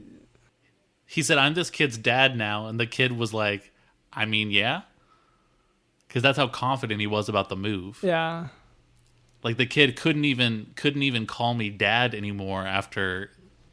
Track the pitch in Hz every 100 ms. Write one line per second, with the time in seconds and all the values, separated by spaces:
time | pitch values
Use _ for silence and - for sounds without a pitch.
0 | - - - _ _ _ _ _ _ _
1 | _ - 143 151 139 165 165 - 147 113
2 | 113 123 135 120 107 104 110 113 113 -
3 | 127 120 113 110 104 101 - _ _ _
4 | _ - 110 107 107 101 110 165 - _
5 | _ _ _ _ _ _ _ _ _ _
6 | _ 127 135 139 131 - 127 135 117 107
7 | 104 104 104 104 95 95 101 101 92 117
8 | 190 165 165 165 165 - _ _ _ _
9 | _ _ _ _ 117 117 123 - 139 123
10 | 165 151 147 123 123 110 - - 143 139
11 | 139 120 107 - 120 120 107 98 101 117
12 | 123 110 104 101 95 95 95 98 - -
13 | 95 92 101 - - _ _